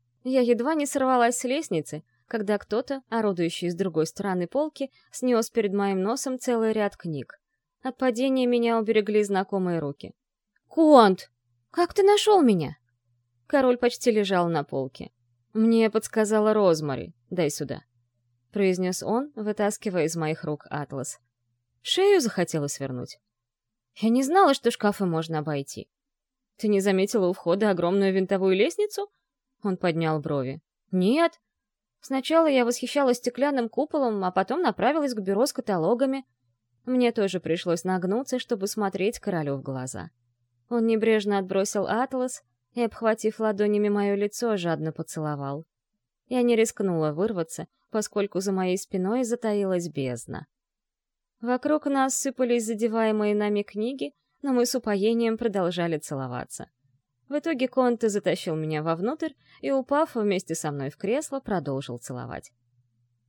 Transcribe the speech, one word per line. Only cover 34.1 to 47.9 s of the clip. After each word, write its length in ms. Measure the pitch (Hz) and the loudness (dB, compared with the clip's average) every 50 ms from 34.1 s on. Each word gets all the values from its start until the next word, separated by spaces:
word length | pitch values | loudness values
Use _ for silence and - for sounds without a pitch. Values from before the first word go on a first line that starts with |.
| 214 196 185 | 0 -2 -2
а 60 | 185 | -2
потом 320 | - 190 190 - 254 349 | 0 -2 -2 0 -2 0
направилась 500 | 359 240 - - - 254 302 320 285 262 | 0 -2 0 0 0 0 2 2 0 -2
к 80 | 240 214 | -2 -4
бюро 240 | 190 190 196 208 262 | -2 -2 0 0 0
с 80 | 294 | 0
каталогами». 720 | - - - - 196 170 156 185 240 233 277 262 269 269 262 _ _ _ _ _ _ _ _ _ _ _ _ | -2 -4 -4 -2 -2 0 2 2 2 2 0 -2 -2 -4 -8 _ _ _ _ _ _ _ _ _ _ _ _
Мне 260 | 247 254 254 247 233 | -2 0 2 2 2
тоже 280 | 233 226 202 196 185 175 | 2 0 0 0 -2 -4
пришлось 440 | - 160 160 180 - 180 165 175 - | -2 -2 -4 -2 -2 -2 -2 -2 -2
нагнуться, 540 | 185 185 180 180 185 202 247 277 - 254 247 | -2 -2 -2 -2 -2 -2 -2 -2 -4 -6 -6
чтобы 300 | - - 240 196 190 208 | -4 -4 -4 -4 -4 -4
смотреть 500 | - 220 208 196 - 190 190 220 233 - | -4 -4 -4 -4 -2 -2 -2 -2 -4 -4
королю 380 | - 208 185 160 151 143 139 | -6 -4 -4 -2 -2 -4 -4
в 60 | 135 | -6
глаза. 460 | 135 139 131 127 127 131 - 95 90 - - _ _ _ _ _ _ _ _ _ _ - | -6 -8 -8 -8 -8 -8 -10 -12 -14 -14 -18 _ _ _ _ _ _ _ _ _ _ -4
Он 160 | 240 233 226 | -2 0 2
небрежно 500 | 226 226 220 220 226 220 214 196 208 202 | 2 2 2 2 2 2 2 2 0 0
отбросил 500 | 196 190 185 190 196 196 - - 208 190 | -2 -2 0 0 0 0 0 -2 -2 -2
атлас 560 | - 202 233 262 262 262 254 254 254 - - - _ _ _ _ _ | 0 -2 -2 -2 -2 -4 -4 -4 -4 -6 -10 -16 _ _ _ _ _
и, 100 | _ 240 | _ -4
обхватив 560 | 233 226 - - 226 220 214 - - 220 214 - | -4 -4 -4 -2 0 0 0 0 -2 -4 -2 -2
ладонями 520 | 220 214 208 196 208 208 208 208 208 208 | -2 -2 0 0 0 2 2 2 2 2
мое 260 | 202 202 202 202 202 | 0 0 0 0 0
лицо, 400 | 202 208 202 - - 240 233 214 | 0 -2 -4 -4 -4 -2 -2 -2
жадно 360 | 190 170 170 160 151 156 160 | 0 0 -2 -2 -2 -2 -6
поцеловал. 720 | 156 - 160 - - 165 156 151 147 143 139 139 139 156 165 _ _ _ _ _ _ _ _ _ _ _ _ - | -6 -8 -10 -10 -8 -6 -4 -4 -4 -6 -6 -8 -8 -10 -10 _ _ _ _ _ _ _ _ _ _ _ _ -4
Я 120 | 247 254 | -2 0
не 160 | 240 240 233 | 2 4 4
рискнула 560 | 220 220 - - - 196 190 170 160 156 151 | 2 2 0 -2 -2 -2 -2 0 0 0 0
вырваться, 540 | 147 156 196 226 208 175 165 - - - 170 - _ _ _ _ | 0 -2 -2 -2 -2 -4 -6 -6 -8 -12 -14 -14 _ _ _ _